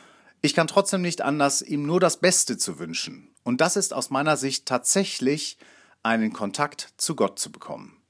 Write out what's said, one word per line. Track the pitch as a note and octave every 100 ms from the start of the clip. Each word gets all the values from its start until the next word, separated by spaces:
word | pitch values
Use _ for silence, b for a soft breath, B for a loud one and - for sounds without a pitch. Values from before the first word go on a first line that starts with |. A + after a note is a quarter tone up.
| b b b b
Ich | D3+
kann | - D#3+
trotzdem | G3 G3 F#3+
nicht | F3 E3+
anders, | C3+ D3 C#3 -
ihm | - D3
nur | D3 F3+
das | F3+ -
Beste | F3+ - - G#2+
zu | - D#2+
wünschen. | D#2+ E2 - - - _
Und | A#2+ B2+
das | E3+ G3+
ist | -
aus | - -
meiner | C3+ D3+ C#3
Sicht | C3+ C3+ -
tatsächlich, | B2+ - G3 F#3+ - B2+ D3+ - - b b b b
einen | A2+ A2+ A2
Kontakt | - G2+ A#2+ D3 - - -
zu | - C#3
Gott | G2 -
zu | -
bekommen. | - - A#1+ - _